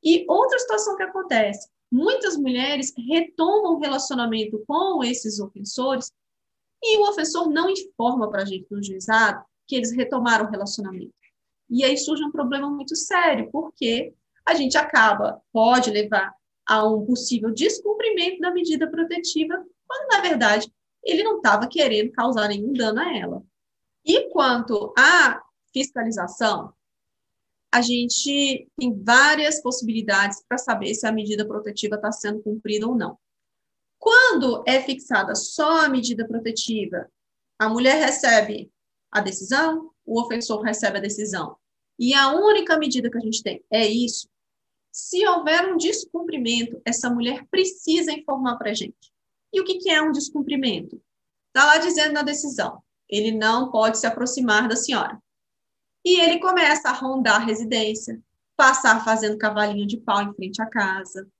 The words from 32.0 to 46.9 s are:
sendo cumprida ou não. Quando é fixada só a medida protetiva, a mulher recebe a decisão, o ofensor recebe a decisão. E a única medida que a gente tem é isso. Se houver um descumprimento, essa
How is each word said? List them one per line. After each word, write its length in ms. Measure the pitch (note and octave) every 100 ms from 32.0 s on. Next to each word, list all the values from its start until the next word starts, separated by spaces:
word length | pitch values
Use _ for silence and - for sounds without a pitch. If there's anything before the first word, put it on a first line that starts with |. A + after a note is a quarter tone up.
| G#3
sendo 280 | A3 G#3 G#3+
cumprida 460 | G#3+ G#3+ G#3+ G#3 A3
ou 80 | B3
não. 220 | F3+ - _ _ _ _ _ _ _ _
Quando 640 | - A#4 C5 F4 B3+ A3+ -
é 160 | C4
fixada 540 | C4 C4 - A3 G3 G#3
só 500 | - - D4+ E4 D4+
a 40 |
medida 360 | C4 A#3 A3+ A3
protetiva, 840 | A3+ A3+ A3 - A3 F#3 - - _ _ _ _ _
a 80 | A3
mulher 300 | A3+ B3+ D4+
recebe 760 | D4 C#4 C4 A3+ G#3+ G#3+ - _ _ _ _
a 80 | -
decisão, 720 | G3 F#3+ F#3+ C4 D#4+ D#4+ - _ -
o 160 | A3+
ofensor 400 | A#3 A#3 A#3 G#3+
recebe 360 | A3 G#3+ G#3 G3
a 40 |
decisão. 560 | G3+ G#3 G#3 F3+ D#3 - _ _ _ _
E 140 | B3
a 200 | C#4 C4+
única 440 | D4+ G#4 G#4+ E4 D#4
medida 320 | D4+ B3+ A#3
que 80 | A#3
a 40 |
gente 220 | A3 A3
tem 200 | G#3 - _
é 160 | A3 G#3+
isso. 440 | A3+ A#3+ - - _ _ _ _ _ _
Se 340 | - - F4+ G#4
houver 480 | F4 D4 E4 F#4+
um 40 | F4
descumprimento, 1000 | E4 G#4+ - E4+ E4 D#4 A#3 A#3+ A#3 A#3
essa 240 | -